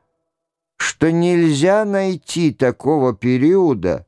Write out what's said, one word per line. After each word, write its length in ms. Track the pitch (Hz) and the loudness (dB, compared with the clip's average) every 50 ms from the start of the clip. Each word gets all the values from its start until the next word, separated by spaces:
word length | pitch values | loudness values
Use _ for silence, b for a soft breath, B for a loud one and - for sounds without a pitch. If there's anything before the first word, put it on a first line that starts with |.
| _ _ _ _ _ _ _ _ _ _ _ _ _ _ _ - | _ _ _ _ _ _ _ _ _ _ _ _ _ _ _ -10
что 340 | - - - - 147 165 | -8 -8 -6 -2 -2 0
нельзя 720 | 165 170 170 175 180 170 170 160 147 135 151 185 196 214 220 | 0 0 0 2 2 2 2 2 2 2 2 2 2 2 0
найти 680 | 202 196 196 196 190 185 151 - - - 170 170 151 - | -2 -2 -2 -2 -4 -4 -6 -8 -10 -4 -2 -2 -2 0
такого 640 | - 135 123 123 - - 135 160 151 131 127 113 | 0 -2 -2 -2 -2 -2 -2 0 0 0 0 -2
периода 880 | - - 123 127 127 135 160 185 196 180 160 135 95 85 90 82 - 90 | -2 -2 -2 0 2 2 2 4 4 2 2 0 0 -2 -4 -4 -4 -6